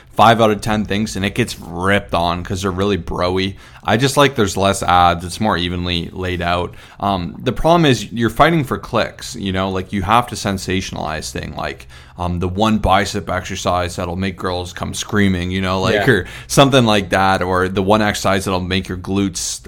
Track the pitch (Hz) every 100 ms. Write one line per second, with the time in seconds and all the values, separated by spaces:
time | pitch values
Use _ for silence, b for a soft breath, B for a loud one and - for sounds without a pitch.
0 | B - 107 113 110 101 110 107 101 98
1 | 107 95 98 98 110 - - 85 92 101
2 | - 87 85 85 85 92 98 90 101 95
3 | 80 - 90 92 95 95 B B - 113
4 | 135 147 139 139 101 95 98 95 87 87
5 | 87 87 87 - 110 87 87 87 90 87
6 | 82 87 92 90 85 87 87 B B -
7 | 101 98 85 - - - 156 175 156 113
8 | 101 117 113 107 151 170 135 95 - 113
9 | 78 - - - 98 95 95 95 92 101
10 | 90 117 120 104 101 95 - 92 - -
11 | - 78 - - 78 73 76 69 - B
12 | B - 87 87 92 92 110 107 90 95
13 | 101 104 87 90 90 95 98 90 90 87
14 | 90 87 95 90 95 90 87 - 87 -
15 | - 104 101 92 90 95 95 95 95 101
16 | 101 104 85 B - - 139 135 113 104
17 | 90 95 95 95 90 92 92 98 95 107
18 | 104 98 98 98 98 92 90 95 92 90
19 | 92 98 98 82 - -